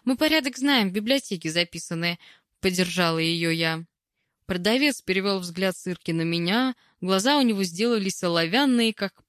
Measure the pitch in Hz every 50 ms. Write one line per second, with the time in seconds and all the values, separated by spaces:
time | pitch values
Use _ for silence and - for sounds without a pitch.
0 | - 240 262 240 302 311 311 320 254 277 247 - 262 285 285 254 208 190 180 214
1 | 208 226 269 277 - - 202 170 - 165 156 170 175 170 - 170 - - 175 165
2 | 170 175 170 - - - - _ _ _ _ _ - 190 185 175 185 175 170 180
3 | 180 165 165 160 160 165 170 170 170 165 165 165 165 160 160 160 170 - _ _
4 | _ _ _ _ _ _ _ _ _ - 190 180 175 208 226 262 285 294 269 -
5 | - - 185 190 190 202 196 190 180 175 165 175 190 190 175 - - 190 180 -
6 | - - 165 165 165 165 170 170 170 170 196 233 254 262 247 _ _ _ _ -
7 | - 180 190 190 196 262 294 294 269 240 220 196 196 180 165 170 220 240 240 220
8 | 196 196 185 - - 175 170 170 165 165 180 254 285 277 247 240 233 226 214 -
9 | 202 190 - _ _